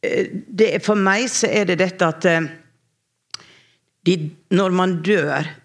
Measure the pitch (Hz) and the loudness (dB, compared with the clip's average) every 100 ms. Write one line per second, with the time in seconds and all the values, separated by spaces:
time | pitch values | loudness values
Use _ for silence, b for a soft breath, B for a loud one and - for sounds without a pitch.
0 | - - 190 190 - 196 214 - - 208 | -2 -2 -4 -6 -12 0 2 2 0 2
1 | 196 196 254 - 226 214 196 175 185 185 | 2 2 0 -2 0 0 0 0 0 2
2 | 175 160 185 165 156 - _ _ _ _ | -2 2 2 2 -2 -10 _ _ _ _
3 | _ _ _ - b b b b b _ | _ _ _ -20 b b b b b _
4 | - 180 156 - _ 175 190 185 185 175 | 0 0 -2 -10 _ 0 2 2 0 0
5 | 160 208 147 139 160 - | 0 0 2 -2 -4 -10